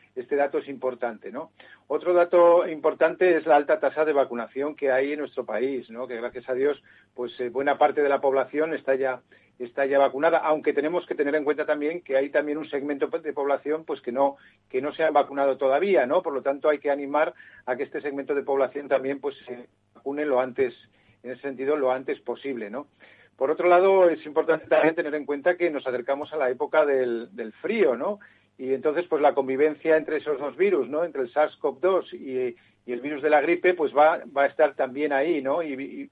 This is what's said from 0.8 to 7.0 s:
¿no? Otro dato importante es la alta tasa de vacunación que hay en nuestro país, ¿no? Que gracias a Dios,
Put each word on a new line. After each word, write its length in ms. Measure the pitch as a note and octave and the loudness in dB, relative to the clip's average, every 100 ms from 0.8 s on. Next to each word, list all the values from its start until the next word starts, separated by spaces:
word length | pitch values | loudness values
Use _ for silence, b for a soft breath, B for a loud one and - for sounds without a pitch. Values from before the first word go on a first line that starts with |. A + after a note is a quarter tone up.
| B2+ A#2+ A#2+ G#2+ - | -8 -6 -8 -10 -14
¿no? 180 | B2 - _ B B B | -14 -16 _ B B B
Otro 260 | D3+ D#3+ | -4 2
dato 540 | F3 F3 F3 E3+ F3 E3 | 4 6 6 8 8 4
importante 680 | D#3 D3+ C#3+ E3 E3+ F#3 D#3+ | 0 -2 2 0 2 4 4
es 100 | D#3+ | 4
la 100 | D3 | 4
alta 240 | D3 D#3 | 4 0
tasa 240 | C#3 D3+ | 0 0
de 80 | D#3 | 0
vacunación 640 | C#3 B2+ A#2+ A2 C3 D3 C#3+ | 2 0 -2 -8 -6 -6 -2
que 160 | C#3 | 0
hay 220 | C3 C#3 | 0 0
en 40 | D3 | -4
nuestro 260 | C3 - | -8 -8
país, 460 | A#2 G#2+ C3 C3 A#2 | -6 -4 -4 -4 -8
¿no? 160 | A2+ B2+ | -12 -10
Que 120 | A#2 | -8
gracias 300 | A#2+ B2 B2 | -8 -8 -6
a 60 | |
Dios, 260 | B2+ C#3+ C#3 b b | -2 0 -2 b b